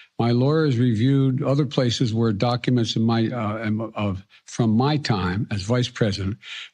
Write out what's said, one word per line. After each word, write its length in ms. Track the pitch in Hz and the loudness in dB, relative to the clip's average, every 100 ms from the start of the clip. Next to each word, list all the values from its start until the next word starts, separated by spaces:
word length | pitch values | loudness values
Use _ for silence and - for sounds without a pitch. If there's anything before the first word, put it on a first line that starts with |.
| - - | -10 -2
my 120 | 117 | 0
lawyers 460 | 120 131 160 156 120 | 2 2 2 2 2
reviewed 640 | 127 107 131 139 135 131 | 2 2 2 2 2 0
other 240 | 131 139 143 | 0 0 0
places 480 | - 123 - 120 | 0 0 0 0
where 200 | 113 117 | 2 0
documents 640 | 98 120 120 - 123 110 - | 2 0 0 0 0 0 0
in 60 | |
my, 240 | 113 113 113 | 2 2 0
uh, 280 | 123 104 110 | -2 -4 -4
em-, 200 | 110 107 107 - | -4 -4 -4 -4
of, 300 | 104 92 - - | -4 -4 -10 -20
from 280 | - - 117 | -8 -2 2
my 260 | 110 135 151 | 4 2 2
time 500 | 147 104 90 95 - | 0 0 0 -2 -4
as 120 | 104 | -4
vice 260 | 95 123 120 | -2 -2 -2
president 520 | - 113 95 95 - - - - | -2 -2 -2 -4 -8 -12 -16 -16